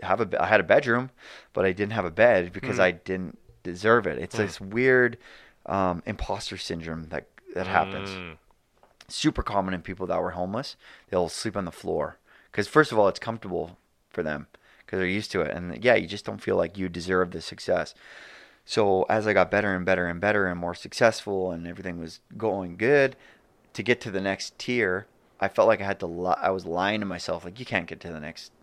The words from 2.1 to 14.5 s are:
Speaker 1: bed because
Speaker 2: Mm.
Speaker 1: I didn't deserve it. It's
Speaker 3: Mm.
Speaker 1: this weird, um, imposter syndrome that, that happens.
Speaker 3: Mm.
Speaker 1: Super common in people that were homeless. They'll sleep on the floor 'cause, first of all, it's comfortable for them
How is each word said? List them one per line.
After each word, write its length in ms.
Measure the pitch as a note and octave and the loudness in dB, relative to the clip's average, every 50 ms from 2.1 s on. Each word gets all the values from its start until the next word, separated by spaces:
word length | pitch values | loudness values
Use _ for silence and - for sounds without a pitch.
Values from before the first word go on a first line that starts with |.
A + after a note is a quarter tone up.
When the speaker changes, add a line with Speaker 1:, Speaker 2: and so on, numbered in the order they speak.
Speaker 1:
bed 420 | E2 F#2 A2 B2 A#2 F#2+ F2 F2+ F2+ | 4 6 6 6 6 6 2 0 -4
because 260 | F#2+ - C3 - - | -6 -4 -2 2 4
Speaker 2:
Mm. 40 | F#2+ | 4
Speaker 1:
I 80 | F#2 | 4
didn't 480 | F2+ D#2+ - - F#2+ F#2 F#2 E2 - - _ - - _ - | 2 0 -4 -4 -4 -4 -4 -6 -10 -14 _ -20 -20 _ -10
deserve 420 | F2 F2 F2+ F#2 G#2+ A#2 A#2+ G2+ F2+ | -10 -8 0 4 6 6 6 4 2
it. 100 | D2+ B1 | -4 -4
It's 160 | D#2 F2+ - | -6 -4 -2
Speaker 3:
Mm. 40 | A2+ | -2
Speaker 1:
this 220 | G#2+ F#2+ - - | -2 -2 -4 -8
weird, 560 | G2+ F#2+ G2+ A#2 B2+ C3 B2+ B2+ B2 A#2+ A#2 - - - - - - - _ _ - | -10 -6 -2 2 4 6 6 6 6 4 0 -4 -14 -20 -20 -20 -20 -20 _ _ -8
um, 360 | - - G2 F#2+ F2+ F2 E2+ - | -4 0 0 2 0 0 -2 -4
imposter 500 | - G#2+ - - - G2 G2+ - - G2+ | -8 -8 -6 -6 -6 -6 -6 -6 -10 -10
syndrome 480 | F#2 - - F2+ E2+ D#2+ D#2+ D#2+ E2 D#2+ D#2 | -10 -8 -8 -8 -6 -6 -8 -8 -10 -10 -8
that, 180 | D#2+ D2 - - _ - - - - | -10 -10 -10 -12 _ -20 -18 -12 -8
that 140 | F2 F#2+ F#2 | -8 -4 2
happens. 420 | G2 F2+ - F#2+ F#2+ F#2+ G2 G2 | 2 2 2 2 0 -8 -8 -8
Speaker 3:
Mm. 260 | F#2+ F#2 F2+ E2+ D#2+ D#2 _ _ _ _ _ _ _ _ _ _ _ - - | -8 -10 -10 -12 -16 -18 _ _ _ _ _ _ _ _ _ _ _ -20 -18
Speaker 1:
Super 380 | - - - - D#3 D3+ - A2+ | -12 -6 -2 0 0 0 0 -2
common 300 | - G#2+ G2+ F#2+ F#2+ F#2 | -2 0 0 0 0 -2
in 80 | F2+ E2 | -6 -6
people 260 | - F#2+ - F#2+ F2 | -8 -8 -6 -4 -2
that 120 | F2+ F2 | 0 0
were 100 | E2+ F#2 E2+ | 0 -2 -2
homeless. 420 | F2 F2+ F#2 G2 A#2 C#3 - - - - - - - _ _ | -4 -4 -4 -4 -4 -6 -8 -12 -18 -20 -20 -20 -20 _ _
They'll 200 | - F#2 F2 E2 | 0 0 0 0
sleep 280 | - - - A#2 F2+ | -2 -6 -6 -4 -4
on 80 | G2 F#2+ | -4 -4
the 40 | E2+ | -6
floor 480 | - - - F2+ E2+ E2 D2 D2+ - - _ _ - - _ _ | -8 -8 -6 -4 -2 -2 -2 -4 -6 -12 _ _ -20 -20 _ _
'cause, 160 | - - G#2 | -4 -4 -4
first 240 | - - D3+ D#3 C#3+ | 2 4 4 4 6
of 80 | A#2+ A2 | 4 4
all, 80 | G#2 | 4
it's 140 | G2 F#2 - | 4 2 0
comfortable 580 | - - A2+ A2+ - G2+ F2 E2 D#2 E2 F#2 - _ _ _ _ _ _ | -4 -6 -8 -6 -8 -6 -6 -4 -6 -6 -10 -16 _ _ _ _ _ _
for 140 | - - E2+ | -6 -6 -4
them 240 | D2+ D2+ C#2+ D2+ - | -4 -6 -6 -8 -14